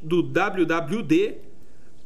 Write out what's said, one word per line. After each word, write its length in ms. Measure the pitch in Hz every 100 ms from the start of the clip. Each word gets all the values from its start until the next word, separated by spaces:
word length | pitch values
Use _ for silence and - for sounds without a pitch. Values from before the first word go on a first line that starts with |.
do 180 | 156 175
W 440 | 139 165 202 196 160
W 360 | 165 151 214
D, 360 | 160 160 214 - - - - - - -